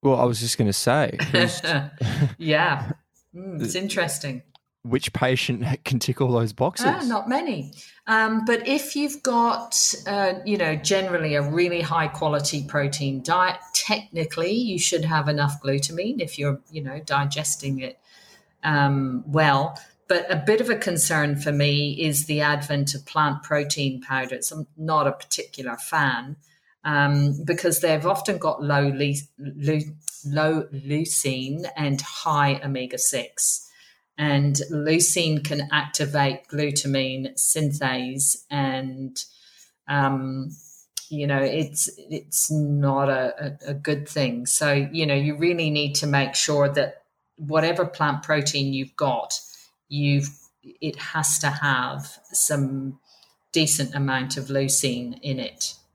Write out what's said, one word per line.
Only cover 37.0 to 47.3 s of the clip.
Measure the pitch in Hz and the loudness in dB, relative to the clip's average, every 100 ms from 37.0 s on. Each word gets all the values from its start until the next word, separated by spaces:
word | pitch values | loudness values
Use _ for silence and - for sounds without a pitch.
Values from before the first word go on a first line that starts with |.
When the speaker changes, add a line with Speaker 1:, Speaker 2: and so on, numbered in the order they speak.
| 131 131 131 - | 0 -4 -6 -2
Speaker 2:
synthase, | - 160 151 147 135 127 127 135 139 - - | 0 2 0 0 -2 -2 -4 -2 -2 -2 -4
and, | 143 135 131 131 131 135 - - _ - _ - _ - | -2 -2 -2 -6 -8 -10 -10 -12 _ -20 _ -20 _ -2
um, | 143 135 135 131 131 135 - - - _ - - | 2 2 2 -2 -6 -8 -12 -20 -20 _ -14 -8
you | 151 143 | -4 0
know, | 139 | 2
it's, | 135 151 143 - - - | 2 0 -2 -2 -4 -6
it's | - - 151 - - | -10 -10 -4 -2 0
not | 151 147 143 143 135 139 | 0 2 2 2 2 2
a, | 131 127 - 147 147 - | 2 0 -4 -8 -10 -10
a, | |
a | |
good | 143 151 147 147 | -6 -2 -4 -2
thing. | 156 131 120 123 | -2 -2 -2 -2
So, | - 151 143 139 | 0 2 2 0
you | 160 151 | -2 0
know, | 139 | 2
you | 147 147 | 0 2
really | 170 170 160 | 0 2 0
need | 151 147 147 | 0 0 0
to | 151 | 2
make | 139 131 - | 2 2 0
sure | - 147 143 | 0 2 2
that | 143 135 - _ _ _ | 2 -2 -4 _ _ _